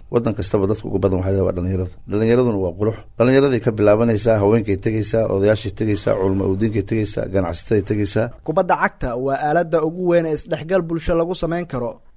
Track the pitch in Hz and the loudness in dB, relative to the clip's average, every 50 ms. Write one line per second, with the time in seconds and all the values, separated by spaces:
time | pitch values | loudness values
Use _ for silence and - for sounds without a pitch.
0 | - - - 120 117 117 104 - 101 - - 104 95 95 110 107 - - - 95 | -14 -2 -2 0 0 0 -2 -2 -4 -2 0 0 2 0 0 -2 -4 -4 -2 0
1 | 95 98 95 90 92 98 98 98 95 92 90 90 87 92 95 90 92 92 - - | 2 2 2 2 0 0 0 2 0 0 0 -2 -2 -2 -2 -2 -4 -4 -8 -14
2 | - - 98 104 113 113 117 123 127 120 107 98 95 90 85 92 104 110 110 - | -10 -4 -2 0 2 4 4 4 4 2 0 0 -2 -4 -2 -2 -2 -2 -2 -4
3 | - - - - 117 127 131 135 139 143 127 117 - 120 107 107 104 104 104 107 | -12 -18 -2 2 2 4 6 6 4 4 2 0 0 -2 0 2 4 4 6 4
4 | 117 117 113 104 113 113 110 107 101 101 110 117 101 104 98 95 - 113 110 110 | 4 2 2 2 2 2 2 4 4 4 4 4 2 0 -2 -2 -2 -2 -2 -2
5 | 104 104 - 113 110 104 101 98 98 104 110 107 - 101 - - 113 110 104 101 | -2 0 0 0 0 0 0 2 4 2 2 2 -2 -8 -6 -4 -2 0 0 0
6 | - 104 107 101 95 98 95 98 95 95 95 98 110 113 104 110 98 - 113 110 | 0 0 0 2 2 0 0 0 0 0 0 0 0 0 0 -2 -2 -2 -2 -2
7 | 107 101 - 110 107 - 95 98 92 85 85 - - - 117 104 98 - 107 104 | -2 -2 -4 -6 -6 -2 -2 -2 0 0 -4 -8 -2 0 0 0 2 0 -2 -2
8 | 104 95 - 110 113 123 - - - - 156 190 185 180 180 147 175 196 - - | -2 -2 0 -2 -2 -2 -6 -10 -8 -2 0 0 2 2 0 0 0 -4 -2 -4
9 | - 127 120 123 131 135 139 139 160 147 151 170 175 160 165 165 151 160 165 180 | -6 -6 -4 -4 -2 -2 -2 -2 0 0 2 0 0 2 0 0 0 0 -4 -2
10 | 180 175 170 170 165 160 151 147 - - 170 156 156 160 190 190 170 165 170 165 | 0 2 2 2 2 0 -4 -4 -4 -6 -6 -6 -4 -2 -2 -2 0 -2 -6 -4
11 | - 180 175 165 170 170 185 - - 160 165 175 175 170 143 123 120 117 - - | -2 0 0 0 0 -2 -2 -4 -4 -4 -4 -4 -6 -6 -6 -6 -6 -6 -8 -10
12 | - - - | -20 -20 -16